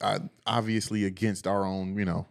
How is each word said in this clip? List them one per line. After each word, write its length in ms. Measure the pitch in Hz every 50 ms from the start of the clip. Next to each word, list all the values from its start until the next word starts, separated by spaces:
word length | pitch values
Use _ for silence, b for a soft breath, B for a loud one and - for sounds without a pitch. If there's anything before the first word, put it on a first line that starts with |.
uh, 180 | - 104 101 98 - - - _ -
obviously 600 | 107 113 117 110 110 110 110 - - 107 107 101
against 420 | 98 92 - 110 110 98 - -
our 160 | 92 101 101 98
own, 320 | 95 95 95 92 92 95
you 60 | 104 101
know, 240 | 90 85 - - -